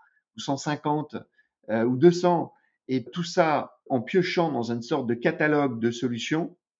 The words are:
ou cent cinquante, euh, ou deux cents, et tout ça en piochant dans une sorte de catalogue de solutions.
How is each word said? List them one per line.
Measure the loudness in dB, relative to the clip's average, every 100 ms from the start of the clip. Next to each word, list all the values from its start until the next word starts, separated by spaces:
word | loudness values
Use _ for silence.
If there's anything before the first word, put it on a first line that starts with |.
| _ _ _ -12
ou |
cent | -6 -6
cinquante, | -4 -4 -2 -4 -6 -12 -14 _ _ _ -4
euh, | -2
ou | 0 6
deux | 6
cents, | 6 2 2 -2 _ _ _ -6
et | -6
tout | -4 -8
ça | -2 2 2 0 -2 _ -4
en | -4
piochant | 0 0 2 0 0
dans | -2 -4
une | -4
sorte | -2 -2 -2
de |
catalogue | 0 0 2 2 2 0 0
de | -2
solutions. | -2 -4 -4 -2 -2 -4 -10 _